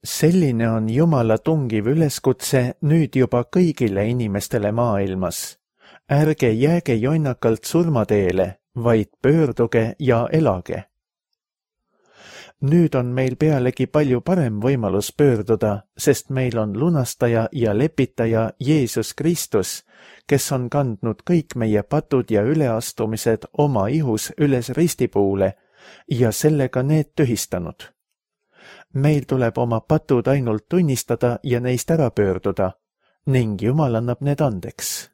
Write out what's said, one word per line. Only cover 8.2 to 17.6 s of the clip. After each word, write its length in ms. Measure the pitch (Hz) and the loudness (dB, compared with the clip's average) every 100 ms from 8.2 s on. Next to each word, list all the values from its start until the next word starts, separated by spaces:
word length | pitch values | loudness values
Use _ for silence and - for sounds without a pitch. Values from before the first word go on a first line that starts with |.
| 92 92 92 - _ 123 | 2 0 -2 -4 _ -4
vaid 260 | 117 113 101 _ | 2 2 0 _
pöörduge 720 | - 160 147 117 120 120 113 - | 2 2 2 0 0 2 0 -2
ja 300 | 123 117 120 | 0 0 2
elage. 540 | 156 147 90 - 92 - _ _ _ _ _ _ _ _ _ _ _ _ _ - - - _ | 2 2 0 -6 -10 -12 _ _ _ _ _ _ _ _ _ _ _ _ _ -20 -20 -20 _
Nüüd 340 | 139 170 160 135 | 2 4 4 2
on 160 | 123 | -2
meil 240 | 127 131 127 | -2 -2 0
pealegi 500 | 156 143 127 - 127 | 0 2 0 -2 -2
palju 340 | 151 143 123 | 0 2 0
parem 400 | 139 185 127 104 | 0 0 0 0
võimalus 520 | 120 135 104 95 - | 0 0 0 -2 -2
pöörduda, 680 | - 143 113 101 110 110 101 _ - | 2 2 2 0 0 0 -2 _ -4
sest 340 | - 131 - | 0 0 -2
meil 280 | 131 127 113 | -4 -2 -2
on 140 | 107 101 | -4 -2
lunastaja 680 | 165 160 123 - 120 117 113 | 0 0 -2 -2 0 2 0
ja 260 | 139 | -2